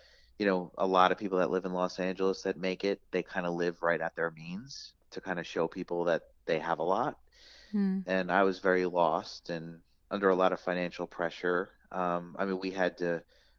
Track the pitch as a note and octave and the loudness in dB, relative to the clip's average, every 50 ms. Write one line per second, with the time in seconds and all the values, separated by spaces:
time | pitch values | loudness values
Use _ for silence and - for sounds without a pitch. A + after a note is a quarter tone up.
0 | - - - - - _ _ - G#2 G2+ F#2 F#2 F2 E2 - - F#2+ F#2+ F#2 F#2 | -20 -20 -20 -20 -20 _ _ 0 2 2 2 2 -2 -4 -4 -2 0 4 6 6
1 | F#2 F2+ F2+ - G#2+ F#2 F#2+ F#2 F2+ - F#2 F#2 F#2 F#2 F2+ F2+ F#2 F2+ - - | 6 6 4 2 -2 0 2 2 2 2 2 0 -2 -2 -2 0 -2 -2 -2 -2
2 | F2+ F#2 F#2 F#2 F#2+ F#2+ F#2 - - G2 - E2 F#2 F#2 F#2 - - G2 G2 - | -4 -4 -2 0 0 0 0 0 -2 -4 -4 -2 -4 -4 -4 -2 -2 -2 -2 -4
3 | _ _ - F2+ F2 - - F#2+ F2 F2 F2 E2+ E2+ F2 E2+ - E2+ E2+ E2+ D#2 | _ _ -4 -4 -4 -4 -4 -4 -2 -2 -2 0 0 -2 -2 0 0 0 0 0
4 | D#2+ E2 - D#2+ E2 E2 D#2+ D#2+ D#2+ E2+ F2+ G#2 C3 C#3 C#3+ - - - - _ | -2 -4 -2 -2 -4 -4 -4 -8 -10 -10 -8 -8 -10 -12 -14 -16 -16 -18 -20 _
5 | _ _ - - - F#2+ F2+ F2 D#2+ - - F2+ E2 D#2+ - F#2 E2+ - F2 F2 | _ _ -14 -10 -6 -6 -4 -4 -6 -4 -2 0 -2 0 -2 -6 -6 -4 -2 0
6 | E2+ F2 E2 D#2 - - - _ _ - E2+ D#2 D#2 E2 E2 D#2 E2 F2 F#2+ A2 | 2 2 0 0 -2 -8 -20 _ _ -2 -2 0 0 0 -2 0 0 0 0 0
7 | C3 D3 - - - - - - - - - - - - G#3+ G#3 G3 F#3+ F#3+ F#3+ | 0 -2 -4 -8 -14 -20 -20 -20 -20 -20 -20 -20 -10 -4 -2 0 0 2 0 -2
8 | F#3 F#2 F#2+ F#2 F2+ F2 F2 G2 G2 G2 F2+ - - F#2+ F#2 F2+ F2+ F2 F2 F2 | 0 0 0 0 2 4 4 4 4 4 2 2 2 2 4 4 2 2 4 4
9 | E2+ D#2+ D#2 F#2 G2+ - - - - - F2 E2 E2 E2+ E2+ E2 - _ _ _ | 4 4 4 0 -2 -6 -12 -12 -8 -8 -6 -6 -8 -10 -14 -16 -20 _ _ _
10 | _ - - G2+ G2 F#2+ F#2 F2+ F#2 F2+ F2+ - - F#2 F2 F2+ F2+ F2 - - | _ -8 -2 2 4 4 4 6 4 2 2 0 -2 -2 -2 -2 -2 -4 -6 -8
11 | F2 - - - E2+ E2 - - - F2 F2 F2 G2 - - _ _ _ - F#2 | -8 -8 -4 -4 -4 -4 -4 -2 -2 0 0 0 -2 -4 -10 _ _ _ -4 -2
12 | F2+ F2 F2 F2 F2 F2 F#2+ - G2 G2 F#2+ F#2 F#2+ F#2 F#2 F#2+ F2+ F2 F2 - | 0 0 0 -2 -4 -8 -6 -4 -2 -2 -2 -2 -4 -4 -2 0 0 0 0 -2
13 | F2 E2+ E2+ E2 - _ _ _ _ _ _ | -2 -2 -2 -2 -6 _ _ _ _ _ _